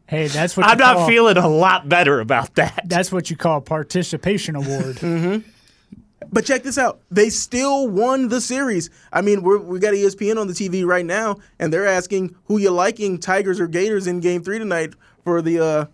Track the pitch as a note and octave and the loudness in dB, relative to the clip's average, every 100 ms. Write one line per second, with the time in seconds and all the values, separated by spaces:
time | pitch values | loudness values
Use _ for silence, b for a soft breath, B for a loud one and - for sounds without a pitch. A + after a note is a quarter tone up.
0 | - D#3 D3+ D3 F3 - G3+ A#3 B3+ F#3+ | -8 -4 -4 -2 -2 2 4 6 6 6
1 | E3 A#3 A3+ F3+ E3 D#3 F#3 F#3 C#3+ F3 | 4 6 6 6 4 4 4 2 2 2
2 | D3+ C#3 A2 B2 - - D#3 - E3+ F3 | 4 2 2 0 0 0 0 -2 -2 -2
3 | F3+ F#3 - D#3 E3+ D3+ - D#3 D3 F3+ | 0 -2 -6 -2 0 0 -2 -6 -4 -4
4 | E3+ D#3 F3+ G3+ G3+ D3 C#3 C3+ C3+ C3 | -4 -4 -2 -2 -4 -6 -6 -4 -6 -6
5 | E3+ E3+ F3 G#3+ G#3+ b b b b - | -4 -2 0 -2 -6 b b b b -20
6 | - - - A3 G#3+ C4 C4 C4+ A#3+ - | -20 -20 -4 -2 0 -2 -2 -2 -2 -2
7 | - F3+ A3 - - B3 C#4 C#4 C4 F#3+ | -4 2 2 0 -6 -2 0 0 0 0
8 | A#3+ C4+ B3 B3 - C4 C4+ F#3 D#3+ b | 0 0 0 -2 -4 -4 -2 -2 -6 b
9 | b - G3+ G3+ F3+ G3+ F3 F3+ G#3 G3+ | b -2 0 2 2 0 0 -2 0 2
10 | G3 G3 G#3 A3 G3+ F3 F#3+ F#3+ F3 F3+ | 0 0 -2 -2 -4 -4 -4 -2 0 0
11 | E3+ G3 A3 G3+ b b D#3+ E3 G3+ F#3 | 0 -4 -4 -6 b b -2 0 0 0
12 | F3+ G3 F#3 - - G#3 F#3+ F3 F#3+ A3 | -2 -4 -4 -8 -2 0 2 2 0 0
13 | G#3 F3+ F3+ F#3+ G3 F#3 E3+ E3+ G3+ G#3 | -4 -4 -2 -2 0 -2 -2 -2 0 -2
14 | F3+ F3+ F3 F3+ F3 A3 G#3+ E3+ D#3+ - | -2 -2 -2 -2 -4 -6 -4 -4 -4 -10
15 | b b F3 E3+ D#3+ E3+ D#3+ D3+ D3+ | b b -2 -2 0 0 2 0 -2